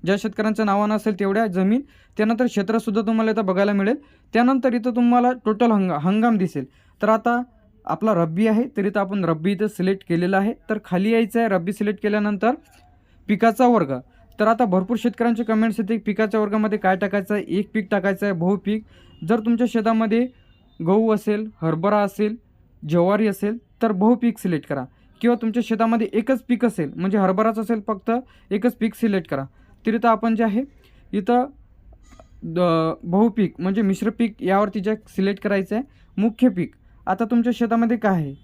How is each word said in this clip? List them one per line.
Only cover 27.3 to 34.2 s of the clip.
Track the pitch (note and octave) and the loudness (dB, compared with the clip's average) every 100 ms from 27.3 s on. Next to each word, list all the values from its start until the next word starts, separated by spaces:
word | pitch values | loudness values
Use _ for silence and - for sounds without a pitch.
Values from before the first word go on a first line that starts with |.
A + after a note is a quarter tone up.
| F#3+ A3 G#3+ | 2 0 0
असेल | A3 A3+ G3+ | -4 -4 -4
फक्त, | G#3 - A#3 - - _ | -6 -2 -4 -4 -20 _
एकच | G3 A#3+ | -2 -2
पीक | B3 G#3+ - | -2 -4 -2
सिलेक्ट | A3+ F#3+ E3 | -2 -2 -2
करा. | C3+ C3+ _ - - - | -6 -6 _ -20 -6 -4
तर | |
इथं | A3+ A#3 | 0 2
आपण | A3+ A#3 A3+ | 2 0 0
जे | |
आहे | A3+ G#3 C#4 _ _ - - | 0 0 -4 _ _ -20 -6
इथं | G3+ F#3+ A#3+ C#4 - - _ - - - - - - | -4 2 0 0 -8 -20 _ -20 -20 -20 -20 -20 -14
द-, | E3+ E3 F3 E3 D#3+ - | -8 0 2 2 0 -4
बहुपीक | F3 F#3 A3+ - F#3+ - | -2 2 2 2 -2 -2
म्हणजे | F#3 G3 | -4 0
मिश्र | G3 F#3+ G#3+ | 0 0 -2
पीक | A3+ | -2